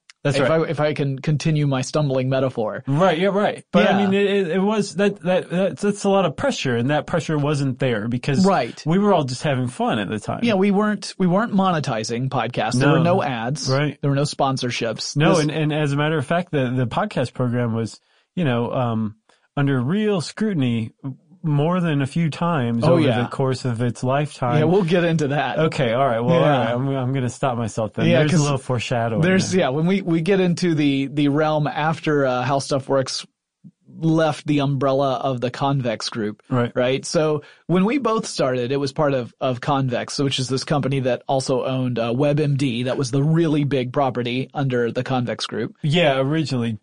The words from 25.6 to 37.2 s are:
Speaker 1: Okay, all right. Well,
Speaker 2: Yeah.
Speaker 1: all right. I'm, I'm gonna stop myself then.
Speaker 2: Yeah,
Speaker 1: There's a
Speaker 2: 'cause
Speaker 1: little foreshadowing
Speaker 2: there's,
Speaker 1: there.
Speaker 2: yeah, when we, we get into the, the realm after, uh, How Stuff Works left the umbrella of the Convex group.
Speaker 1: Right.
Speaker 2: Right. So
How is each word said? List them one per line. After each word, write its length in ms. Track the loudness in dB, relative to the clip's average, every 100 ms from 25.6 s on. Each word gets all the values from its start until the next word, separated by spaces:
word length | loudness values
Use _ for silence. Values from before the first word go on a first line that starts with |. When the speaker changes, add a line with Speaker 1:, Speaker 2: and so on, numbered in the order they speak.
Speaker 1:
Okay, 320 | 0 0 0
all 120 | 2
right. 140 | 2 2
Well, 220 | 2 4
Speaker 2:
Yeah. 120 | 4 2
Speaker 1:
all 60 |
right. 100 | 0
I'm, 140 | 0 0
I'm 240 | -2 -2
gonna 160 | -2 -2
stop 260 | -2 -2 -2
myself 360 | -4 -2 -4
then. 140 | 0 4
Speaker 2:
Yeah, 120 | 4
Speaker 1:
There's 140 | 4
a 20 |
Speaker 2:
'cause 80 | 4
Speaker 1:
little 160 | 2 0
foreshadowing 640 | -2 -4 0 -2 0 2
Speaker 2:
there's, 300 | 2 2 2
Speaker 1:
there. 80 | 0
Speaker 2:
yeah, 80 | 0
when 180 | 0 0
we, 160 | 0
we 200 | 0 0
get 180 | 2 2
into 340 | 2 2 2
the, 320 | 2 2 2 0
the 220 | 0 2
realm 400 | 2 2 2 0
after, 580 | 0 -2 -2 0 2 2
uh, 160 | 0
How 160 | 0 -2
Stuff 300 | 0 -4 0
Works 360 | 0 0 -6 -10 _ _ _ -20 _ _ -4
left 480 | 0 2 2 -2 -2
the 140 | 0
umbrella 540 | 0 0 0 0 0 0
of 180 | -2 -2
the 100 | -4
Convex 600 | -2 -2 0 -2 -4 -6
group. 320 | -6 -6 -6 _
Speaker 1:
Right. 220 | -2 -2
Speaker 2:
Right. 320 | 0 0 0 -2
So 360 | -2